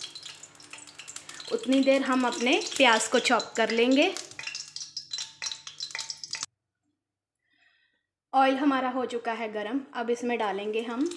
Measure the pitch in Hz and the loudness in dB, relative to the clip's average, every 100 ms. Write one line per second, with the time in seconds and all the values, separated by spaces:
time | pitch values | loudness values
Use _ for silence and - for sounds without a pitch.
0 | - - - - - - - - - - | -14 -14 -16 -16 -20 -20 -20 -20 -20 -18
1 | - - - - - - 240 269 269 269 | -16 -16 -16 -14 -6 -4 2 4 6 4
2 | 269 254 247 - 240 359 - - 254 226 | 4 2 0 0 2 2 0 4 6 6
3 | - 240 - 226 - - 220 226 240 269 | 4 2 4 2 0 -2 0 4 4 6
4 | 359 359 - - - - - - - - | 4 0 -10 -12 -10 -10 -12 -14 -14 -14
5 | - - - - - - - - - - | -12 -12 -12 -10 -10 -10 -14 -14 -12 -10
6 | - - - - - _ _ _ _ _ | -10 -10 -10 -10 -10 _ _ _ _ _
7 | _ _ _ _ _ _ _ _ _ _ | _ _ _ _ _ _ _ _ _ _
8 | _ _ - 262 269 262 285 262 254 254 | _ _ -2 4 4 4 2 2 0 -2
9 | 240 233 233 226 220 208 208 269 269 247 | -2 -4 -4 -4 -4 -6 -4 -4 -6 -6
10 | 233 240 240 233 214 190 208 220 233 240 | -2 0 0 0 0 -2 -2 -4 -4 -2
11 | 339 | -2